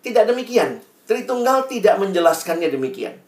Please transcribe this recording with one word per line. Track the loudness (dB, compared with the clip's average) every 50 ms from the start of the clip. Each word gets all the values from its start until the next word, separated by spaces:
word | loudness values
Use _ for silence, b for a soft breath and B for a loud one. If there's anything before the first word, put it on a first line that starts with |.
Tidak | _ 0 2 2 4
demikian. | 4 2 -2 -2 0 0 0 0 0 -4 -10 -14 _ _ _ _
Tritunggal | -4 -4 -4 -2 -4 -4 0 2 2 2 2 0 -2
tidak | -6 2 2 2 4 4
menjelaskannya | 0 -2 0 2 4 2 2 2 -2 -4 -4 -2 -2 -2 -2
demikian | -2 -4 -6 -6 -6 -10 -10 -10 -14 _